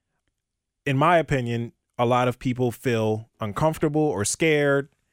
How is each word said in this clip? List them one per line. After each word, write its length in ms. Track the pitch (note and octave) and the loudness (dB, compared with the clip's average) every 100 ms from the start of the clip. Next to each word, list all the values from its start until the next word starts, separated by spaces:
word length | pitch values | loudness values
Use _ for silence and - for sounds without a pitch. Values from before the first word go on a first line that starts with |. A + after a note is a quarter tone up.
| _ _ _ _ _ _ _ _ - | _ _ _ _ _ _ _ _ -4
in 120 | C3+ | 2
my 200 | D#3 F3 | 4 4
opinion, 540 | D3 C#3 A#2+ A#2 A#2 - _ - | 2 -2 -2 -4 -6 -12 _ -2
a 60 | A#2+ | 0
lot 220 | B2 B2 | 2 0
of 120 | A#2+ | -2
people 320 | C3 B2 B2 | -4 -2 -4
feel 580 | - C3 A2+ A2 A2 A2+ - | -4 -2 0 0 -2 -6 -10
uncomfortable 600 | G#2+ G2 D#3 D#3+ D#3 D3+ | -8 -2 -2 0 -2 0
or 240 | D3+ G2 G#2 | 0 0 -4
scared 640 | - D#3+ D3 C#3+ C#3 C#3+ _ _ | 0 2 2 2 0 -2 _ _